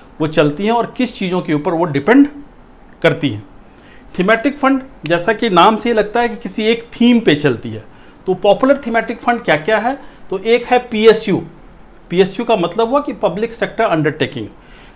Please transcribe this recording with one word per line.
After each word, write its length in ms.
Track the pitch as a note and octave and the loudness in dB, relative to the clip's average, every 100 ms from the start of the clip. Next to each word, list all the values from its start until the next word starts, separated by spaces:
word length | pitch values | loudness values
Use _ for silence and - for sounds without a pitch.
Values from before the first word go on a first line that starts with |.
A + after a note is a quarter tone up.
| - - | -18 -6
वो 60 | D#3 | -2
चलती 380 | D#3+ D3+ D3 G#3 | 2 0 0 -2
हैं 60 | |
और 220 | A#3 A3 - | 0 -2 -4
किस 180 | A#3+ - | -4 -4
चीज़ों 260 | F#3 F3+ | -4 -4
के 120 | F3 | -2
ऊपर 180 | D3+ D#3 | -2 -2
वो 140 | E3 F3 | -2 0
depend 420 | C#3 - C4 C#4+ - - - - - - - | 0 2 4 4 0 -20 -20 -20 -20 -20 0
करती 260 | E3 D3+ C#3+ | 0 2 -4
हैं। 180 | G#2+ - - - - - - - - | -4 -12 -20 -20 -20 -20 -20 -14 -4
Thematic 380 | F#3 E4 D#4 - | 0 2 0 -2
fund 240 | C4+ C4+ - - D3+ | 0 0 -4 -12 -2
जैसा 280 | E3+ E3+ | -2 0
कि 160 | A3 A#3 | -2 0
नाम 260 | F3 F#3 A3 | 4 4 4
से 140 | A#3+ | 0
ही 60 | A3 | 0
लगता 260 | G#3 G3+ | 0 0
है 80 | G#3 | -2
कि 60 | G3+ | -4
किसी 280 | G3+ - | -10 -4
एक 200 | G#3+ A3+ | -2 -2
theme 360 | - - A#3+ A#3+ | -4 2 4 4
पे 160 | G3 D3 | 4 2
चलती 340 | D3 A2+ A2 | 2 -2 -6
है। 140 | G#2+ - - - - - | -12 -16 -20 -20 -14 -6
तो 60 | |
popular 440 | F3+ G#3 G3 C4 C#4 | -2 2 2 2 0
thematic 420 | A#3+ A3+ A3+ A#3 | 0 -4 -4 -6
fund 240 | - A#3 | -2 -2
क्या-क्या 340 | A#3 D3+ D#3 A3 | 0 0 0 -2
है? 220 | A3+ C#4+ - - - | -2 -6 -10 -18 -10
तो 100 | F#3+ | -6
एक 260 | G#3+ A#3+ A#3+ | 0 0 2
है 140 | B3 | 0
पीएसयू। 640 | B3 A3 A3 G#3 - F3 - - - - - - - | 0 2 4 4 2 -2 -4 -16 -20 -20 -20 -20 -6
पीएसयू 360 | F3 F#3+ - A#3 | 0 0 0 -2
का 100 | A3+ | 0
मतलब 340 | - A3 A3+ | 0 -2 0
हुआ 100 | C#4 | 0
कि 140 | C#4+ | -2
public 400 | - G3+ F3 A3+ | -4 -4 -4 -6
sector 300 | - F#3+ - | -6 -8 -2
undertaking, 640 | A3+ E3 D3+ - B2+ B2 G#2 - - - - | -2 0 -2 -2 -6 -6 -12 -14 -20 -20 -20